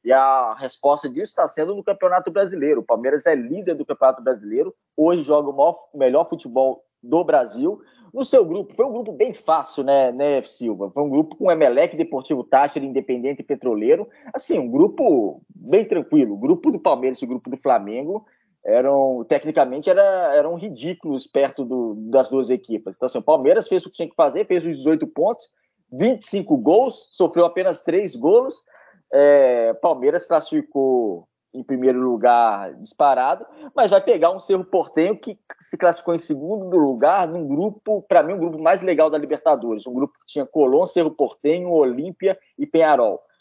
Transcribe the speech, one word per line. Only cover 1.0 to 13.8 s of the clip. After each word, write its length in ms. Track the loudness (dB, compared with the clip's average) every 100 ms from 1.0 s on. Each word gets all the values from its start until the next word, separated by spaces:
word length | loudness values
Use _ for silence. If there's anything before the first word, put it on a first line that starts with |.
| -2
disso 240 | -8 -6
tá 120 | -2 -2
sendo 280 | -2 -6
no 100 | -4
Campeonato 460 | -4 0 0 0 0
Brasileiro. 500 | -2 -2 -2 0 0
O 60 | 0
Palmeiras 400 | -2 0 0 2
é 80 |
líder 400 | 0 -2 -8 -6
do 100 | -6
Campeonato 380 | -6 0 0 2
Brasileiro, 520 | -2 -4 -4 -4 -4 -8 _ 0
hoje 280 | 2 2
joga 260 | 2 0 0
o 40 |
maior, 220 | 0 0 0 -10
melhor 320 | -2 2 2
futebol 580 | 0 -6 -6 -2 0 -2 _ _
do 200 | -4 -2
Brasil. 600 | 2 0 0 -4 -6 -6 _ _ _
No 120 | -8
seu 200 | 2 2
grupo, 300 | 2 -2 -6
foi 100 | -4 -4
um 60 |
grupo 200 | -4 -8
bem 200 | -4 -4
fácil, 520 | -4 -2 -2 -2 -6
né, 260 | 0 2 2
né, 320 | 0 -2 -2
Silva? 480 | -4 -8 -8 -6 -6
Foi 120 | -4
um 60 | -2
grupo 280 | 0 -2 -2
com 140 | 0
Emelec, 460 | 4 4 4 0 -2
Deportivo 460 | -6 -6 -6 -6
Táchira, 420 | 0 2 2 -2
Independente 560 | -6 -6 -4 -4 -6 -6
e 40 |
Petroleiro. 640 | -6 -6 -4 -2